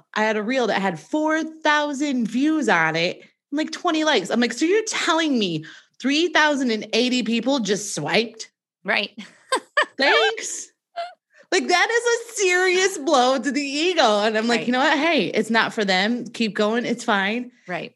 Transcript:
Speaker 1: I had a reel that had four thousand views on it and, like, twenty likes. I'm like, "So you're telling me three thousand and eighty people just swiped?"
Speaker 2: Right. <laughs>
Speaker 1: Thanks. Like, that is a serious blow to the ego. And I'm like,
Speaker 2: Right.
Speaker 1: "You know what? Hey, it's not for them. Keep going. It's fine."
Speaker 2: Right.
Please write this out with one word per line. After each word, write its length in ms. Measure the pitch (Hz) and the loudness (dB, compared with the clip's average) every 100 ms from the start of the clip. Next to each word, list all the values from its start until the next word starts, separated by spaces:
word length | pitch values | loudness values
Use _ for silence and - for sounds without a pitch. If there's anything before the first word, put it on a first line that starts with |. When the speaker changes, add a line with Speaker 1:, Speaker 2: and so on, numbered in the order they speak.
| _ 208 | _ -2
Speaker 1:
I 80 | |
had 120 | 220 214 | 0 0
a 60 | |
reel 240 | 208 262 226 | -2 0 0
that 140 | 185 | 0
had 180 | 190 175 | -2 -4
four 440 | - 302 311 320 | -4 -2 0 0
thousand 800 | 320 - 302 294 294 269 294 254 214 | -2 -4 0 2 0 -2 -2 -2 -2
views 400 | 240 302 311 214 | 0 0 2 2
on 280 | 175 160 160 | 4 2 0
it 220 | 170 - - _ - | -2 -4 -16 _ -8
and, 80 | 285 | -4
like, 100 | 311 | -4
twenty 360 | - 349 320 311 | -4 -2 0 2
likes. 260 | 254 180 | 2 0
I'm 80 | 226 | 0
like, 140 | 240 | 0
"So 120 | 240 320 | 0 2
you're 160 | 427 440 | 2 0
telling 500 | - - 330 320 247 | -4 0 0 2 0
me 280 | 190 156 156 - _ _ | 0 -2 -8 -20 _ _
three 280 | 254 294 349 | -2 0 2
thousand 420 | 330 302 277 254 | 2 2 2 0
and 160 | 214 208 | -2 -2
eighty 280 | 226 254 254 | 0 2 0
people 380 | 214 233 233 277 | 0 -2 0 0
just 340 | 190 202 - | 0 -2 -4
swiped?" 560 | - 151 185 233 - - _ _ _ | -6 -2 -2 -2 -10 -20 _ _ _
Speaker 2:
Right. 280 | 185 220 202 - - - - 508 | -4 -4 -4 -12 -20 -18 -6 -6
<laughs> 420 | - - - - | -2 -2 -2 0
Speaker 1:
Thanks. 760 | 277 466 480 453 - - - _ _ - 679 - _ _ - | 2 2 2 -2 -8 -10 -14 _ _ -12 -12 -14 _ _ -2
Like, 160 | 359 247 | -2 2
that 200 | 349 403 | 2 4
is 400 | 466 480 466 - | 2 0 -2 -4
a 20 | - | -2
serious 560 | 370 359 370 359 381 381 | 2 4 2 2 2 0
blow 400 | 277 269 254 269 | 2 4 4 2
to 140 | 247 | -2
the 100 | 262 | -4
ego. 600 | 277 285 349 339 240 208 | -4 -2 -2 2 4 4
And 140 | 220 220 | 2 0
I'm 120 | 233 | 0
like, 140 | 226 | -2
Speaker 2:
Right. 40 | 175 | 0
Speaker 1:
"You 60 | |
know 60 | 254 | 0
what? 180 | 277 294 | 2 2
Hey, 280 | 320 302 175 | 2 0 0
it's 240 | 214 220 | -2 0
not 220 | 226 175 | 0 0
for 120 | - 196 | -2 0
them. 400 | 185 208 240 - | 2 0 -2 -6
Keep 300 | - 220 208 | -4 -4 0
going. 320 | 208 233 - | 0 0 -2
It's 160 | 240 | -4
fine." 480 | - 202 196 233 247 _ - | 0 0 0 -4 -8 _ -10
Speaker 2:
Right. 260 | 170 156 | -10 -10